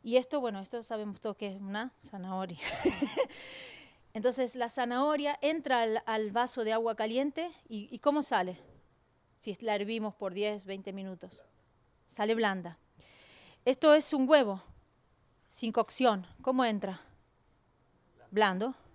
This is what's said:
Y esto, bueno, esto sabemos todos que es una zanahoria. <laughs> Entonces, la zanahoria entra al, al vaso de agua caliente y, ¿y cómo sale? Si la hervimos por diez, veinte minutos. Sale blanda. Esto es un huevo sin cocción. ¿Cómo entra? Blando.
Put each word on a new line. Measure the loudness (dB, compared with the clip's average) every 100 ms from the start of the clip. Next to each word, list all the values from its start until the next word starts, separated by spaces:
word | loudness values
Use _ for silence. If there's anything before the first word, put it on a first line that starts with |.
Y | 2 2
esto, | 2 -4
bueno, | -2 -6
esto | -10 -12
sabemos | -8 -8 -6 -8
todos | -8 -6
que | -8
es | -8
una | -8 -6 -8 _
zanahoria. | -16 -12 -8 -6 -6 -8
<laughs> | -8 -2 -2 -2 -4 -2 -4 -6 -16 -16 -16 -18 -20 _ _
Entonces, | -2 -2 0 -4 -2
la | -4
zanahoria | -2 -2 0 2 2 0 0
entra | 0 -2 0 2
al, | 2 0 -2
al | -2 0
vaso | 0 -2 -2
de | 0
agua | 0 0 -2
caliente | 0 0 0 -2 -8 -10 -12
y, | -12 -10
¿y | 0
cómo | 2 2
sale? | 2 2 0 -4 -18 -20 _ _ _ _ _ _
Si | -12 -6
la | -2 -2
hervimos | 0 -2 -4 -4
por | -6
diez, | -2 -2 -2 -8
veinte | -10 -8
minutos. | -8 -10 -10 -14 -18 -20 _ _ _ _ _ _
Sale | -2 0 4
blanda. | 2 0 -8 -16 _ _ -20 -20 -20 -20 -20 -2 0
Esto | 4 8
es | 8 6
un | 2 6
huevo | 6 6 -4 -12 -20 _ _ _ _ _ _ _
sin | -6 0
cocción. | 0 0 4 4 4 -4 -6
¿Cómo | 0 2 2
entra? | 2 -4 -8 -16 -20 _ _ _ _ _ _ _ _ _ _ -4
Blando. | 2 4 2 -2 -6 -18